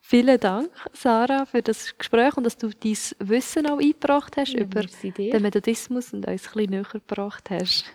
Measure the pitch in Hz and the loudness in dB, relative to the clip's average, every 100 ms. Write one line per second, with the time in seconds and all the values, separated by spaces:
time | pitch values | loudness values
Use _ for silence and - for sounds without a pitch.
0 | _ 240 247 254 202 190 320 - - - | _ 4 6 6 4 0 -4 -8 -16 -2
1 | 262 226 247 269 269 247 226 220 - - | 2 2 2 0 0 -2 0 -4 -6 -10
2 | - 226 254 294 240 - 226 208 220 214 | 0 4 4 2 -2 -2 -8 -4 -4 -2
3 | - - 196 226 - - 302 294 285 311 | -6 -8 0 0 0 -2 0 2 2 2
4 | - 285 - - 277 254 196 202 190 - | 2 2 2 -4 -2 -2 -2 -2 -4 -6
5 | 196 180 202 220 208 202 202 226 - 247 | -12 -6 0 2 2 0 0 -4 -2 -6
6 | 240 202 196 185 - 214 208 196 202 214 | -6 -8 -6 -6 -8 -4 -2 -2 -6 -12
7 | _ 202 202 - - 180 185 - - | _ -8 -8 -10 -8 -6 -2 -2 -4